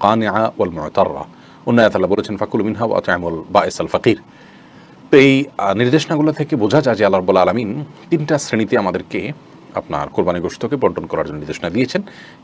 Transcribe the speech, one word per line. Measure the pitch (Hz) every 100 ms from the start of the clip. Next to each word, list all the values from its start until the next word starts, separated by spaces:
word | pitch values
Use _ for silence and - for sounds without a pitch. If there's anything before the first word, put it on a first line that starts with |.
কানিআ | 120 113 107
ওয়াল | 101 113 - 92
মু'তাররা।" | 82 76 - 90 69 73 - - - -
অন্য | 117
আয়াতে | 107 101
আল্লাহ | 90
বলেছেন, | 101 - 98
"ফাকুলু | 104 117
মিনহা | 104 101
ওয়া | 113 95
আত'আমুল | - 87 85 80 78
বাইসাল | 101 - - 80
ফাকির।" | 90 117 110 - - - - - - - - -
তো | 143
এই, | 139 135 139 -
আহ, | 98
নির্দেশনাগুলো | 98 123 151 - 156 156
থেকে | 151 147 139
বোঝা | 104 139
যায় | 135 104
যে |
আল্লাহ | 101 95
রাব্বুল | 92 92
আলামিন | 90 110 107 131 147 - -
তিনটা | 165 151 151
শ্রেণীতে | - 110 110 120
আমাদেরকে | 98 87 - 98 101 151 - - -
আপনার | - - 73 73
কোরবানি | - 90 87
গোশতকে | 82 - 117 135
বন্টন | 101 85 80
করার | 82 76
জন্য | 76
নির্দেশনা | 76 73 90
দিয়েছেন, | 104 127 190 196 - - -